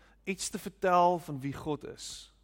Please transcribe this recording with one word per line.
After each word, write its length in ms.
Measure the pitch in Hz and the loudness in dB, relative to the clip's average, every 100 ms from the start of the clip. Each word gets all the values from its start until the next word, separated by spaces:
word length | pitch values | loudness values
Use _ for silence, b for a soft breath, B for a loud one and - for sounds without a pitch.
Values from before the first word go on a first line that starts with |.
| b b - | b b -8
iets 220 | 190 - | -6 -6
te 80 | 196 | -8
vertel 600 | 196 _ 190 180 175 180 | -10 _ 4 6 6 4
van 160 | 156 143 | -4 -6
wie 100 | 139 135 | -6 -6
God 320 | 160 147 - | -4 -6 -6
is, 200 | - - - - _ | -14 -14 -16 -18 _